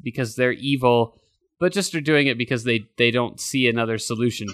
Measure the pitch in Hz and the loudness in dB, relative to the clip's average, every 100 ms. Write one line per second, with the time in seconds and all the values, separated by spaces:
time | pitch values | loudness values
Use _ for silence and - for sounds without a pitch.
0 | 127 127 117 120 123 - 135 135 123 120 | -8 -4 -6 0 -2 -2 -2 0 4 4
1 | 113 _ _ _ _ - 175 196 185 165 | 2 _ _ _ _ -2 -2 0 -4 -4
2 | 147 151 139 117 117 123 120 117 104 - | 2 2 2 0 -2 -2 0 -2 -2 2
3 | 120 120 117 - - 135 123 117 113 107 | 2 2 -2 -6 -4 2 2 2 0 -2
4 | - 113 120 - 104 | -4 -2 -2 -2 -10